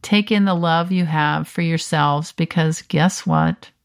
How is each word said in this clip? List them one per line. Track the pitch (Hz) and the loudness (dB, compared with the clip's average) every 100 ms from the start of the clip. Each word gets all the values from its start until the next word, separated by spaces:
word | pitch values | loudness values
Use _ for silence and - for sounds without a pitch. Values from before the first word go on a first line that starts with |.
take | - 208 208 | 2 0 2
in | 208 | 2
the | 196 | 2
love | 175 170 165 175 | 2 2 0 0
you | 185 | 0
have | 170 156 151 156 156 | 0 0 0 -2 -4
for | - | -4
yourselves, | 170 160 - 156 147 143 160 | -2 -2 -2 0 2 0 -4
because | - 165 - 160 160 | -6 -2 0 0 -2
guess | - 151 175 - | -4 0 0 0
what? | - 156 160 - - _ | -2 0 0 -2 -12 _